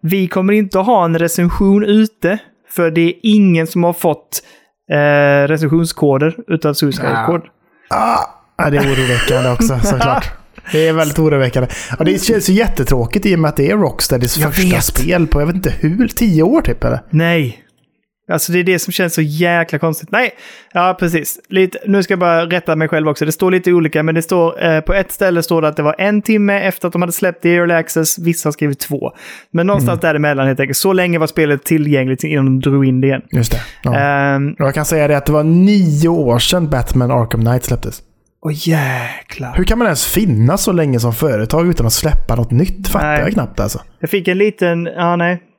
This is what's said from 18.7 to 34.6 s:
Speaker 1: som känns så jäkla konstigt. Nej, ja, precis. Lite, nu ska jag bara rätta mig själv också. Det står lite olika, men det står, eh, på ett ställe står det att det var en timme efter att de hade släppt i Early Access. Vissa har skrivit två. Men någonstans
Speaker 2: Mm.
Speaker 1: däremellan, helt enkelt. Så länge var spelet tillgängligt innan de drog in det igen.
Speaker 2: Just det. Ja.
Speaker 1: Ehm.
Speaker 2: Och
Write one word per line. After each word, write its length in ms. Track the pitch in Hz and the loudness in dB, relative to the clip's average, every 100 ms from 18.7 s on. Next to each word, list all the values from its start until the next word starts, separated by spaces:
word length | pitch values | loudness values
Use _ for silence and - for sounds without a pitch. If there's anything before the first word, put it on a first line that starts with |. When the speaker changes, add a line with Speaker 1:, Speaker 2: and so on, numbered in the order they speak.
| 180 | 0
Speaker 1:
som 120 | - | -2
känns 200 | 180 180 | -2 -2
så 80 | 165 | 0
jäkla 580 | 156 151 175 175 165 147 | -2 0 0 0 -2 -2
konstigt. 320 | 170 156 160 | -2 -4 -4
Nej, 200 | 208 247 - - - _ | -2 -2 -6 -20 -20 _
ja, 220 | 165 180 180 | 0 0 0
precis. 400 | 175 165 147 - _ | -2 -2 -4 -10 _
Lite, 300 | 190 185 - - | 0 0 -2 0
nu 180 | 196 | 0
ska 80 | 185 | 0
jag 80 | 190 | 0
bara 260 | 175 165 170 | 2 2 0
rätta 300 | 180 - 156 | -2 -2 -2
mig 120 | 156 | 0
själv 200 | 160 156 | 0 -2
också. 180 | 143 151 | -2 -4
Det 60 | |
står 200 | - 185 | 0 0
lite 220 | 180 180 | 2 2
olika, 300 | 175 156 151 | 2 2 0
men 120 | 156 165 | 0 -2
det 60 | |
står, 420 | 160 180 165 - | 0 0 0 0
eh, 160 | 170 156 | 0 0
på 120 | 156 | 0
ett 180 | 196 190 | -2 -2
ställe 320 | - 190 170 | -2 0 0
står 180 | 165 165 | 0 0
det 60 | 156 | 0
att 100 | 151 | 0
det 60 | |
var 120 | 147 - | -2 0
en 240 | 196 208 | 0 0
timme 380 | 202 220 202 202 | 2 2 2 0
efter 280 | 190 - 175 | -2 -4 -4
att 60 | |
de 80 | 175 | -2
hade 100 | 175 | -4
släppt 340 | 170 185 175 175 | -2 -4 0 0
i 40 | 170 | 2
Early 180 | 170 | 2
Access. 460 | 165 165 165 156 - | 0 0 -2 -2 -2
Vissa 280 | 170 165 156 | -2 -2 -4
har 40 | |
skrivit 280 | 147 151 139 | -2 -4 -4
två. 320 | - 143 - - - - _ | -6 -6 -8 -12 -20 -20 _
Men 160 | 165 175 | -2 0
någonstans 360 | 202 123 175 | 2 0 0
Speaker 2:
Mm. 60 | - | 0
Speaker 1:
däremellan, 380 | 151 147 139 135 | 0 0 0 0
helt 120 | 131 | 0
enkelt. 180 | 139 139 | -2 0
Så 160 | 190 | 0
länge 240 | 185 180 170 | 2 0 0
var 80 | 156 | -2
spelet 360 | - 151 143 | 0 0 0
tillgängligt 600 | - 160 147 139 131 131 | 0 0 2 0 0 -4
innan 220 | 156 147 135 | -2 0 2
de 140 | 131 | 2
drog 260 | 135 135 135 | 2 2 2
in 160 | 127 | 2
det 60 | 135 | 0
igen. 140 | 135 - | -2 -2
Speaker 2:
Just 200 | 131 117 | -2 0
det. 80 | - - - | -2 -6 -8
Ja. 120 | 131 123 | -4 0
Speaker 1:
Ehm. 560 | 143 139 139 139 143 | 0 0 0 0 -2
Speaker 2:
Och 60 | - | -2